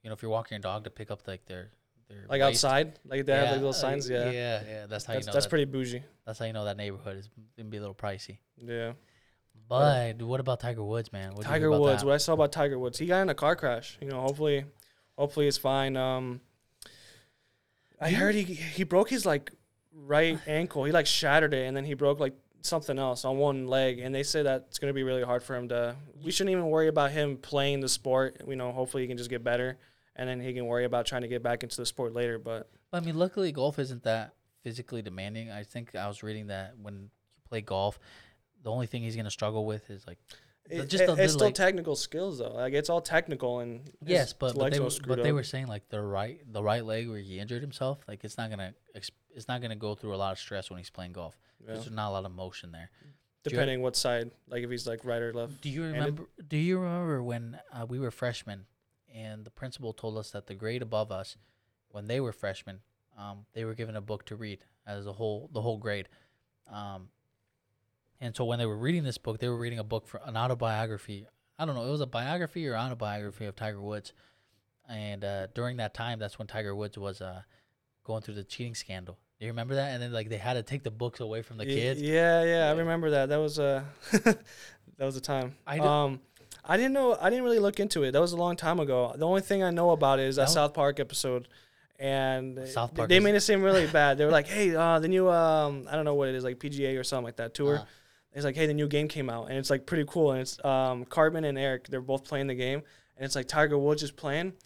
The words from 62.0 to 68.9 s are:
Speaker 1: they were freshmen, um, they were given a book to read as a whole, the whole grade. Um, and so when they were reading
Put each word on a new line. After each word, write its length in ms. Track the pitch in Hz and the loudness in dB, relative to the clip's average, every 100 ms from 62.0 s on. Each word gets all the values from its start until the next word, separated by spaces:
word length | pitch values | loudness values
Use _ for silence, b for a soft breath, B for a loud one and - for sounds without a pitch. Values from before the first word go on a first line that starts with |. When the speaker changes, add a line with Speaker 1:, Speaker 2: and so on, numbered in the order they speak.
| 104 | -6
Speaker 1:
they 140 | 127 | -4
were 120 | 127 | -4
freshmen, 480 | 110 101 95 - 98 _ _ _ 113 | -4 -6 -8 -12 -16 _ _ _ -16
um, 280 | 101 101 107 | -14 -14 -14
they 120 | - 113 | -8 -8
were 80 | |
given 220 | 113 113 107 | -6 -8 -8
a 60 | |
book 240 | 101 104 - | -8 -10 -10
to 100 | 107 | -12
read 240 | 110 98 _ _ - | -10 -12 _ _ -12
as 220 | 101 101 | -10 -10
a 60 | |
whole, 360 | 98 110 107 - | -6 -4 -4 -6
the 100 | 123 | -6
whole 160 | 117 110 | -4 -4
grade. 300 | 104 104 92 b b b b _ - | -4 -6 -8 b b b b _ -18
Um, 380 | 104 101 95 95 _ _ _ _ _ _ _ _ _ _ - | -14 -12 -14 -16 _ _ _ _ _ _ _ _ _ _ -12
and 140 | 120 107 | -10 -4
so 80 | 120 | -2
when 140 | 120 | 0
they 60 | 113 | -2
were 120 | 107 | -2
reading 260 | 127 | 0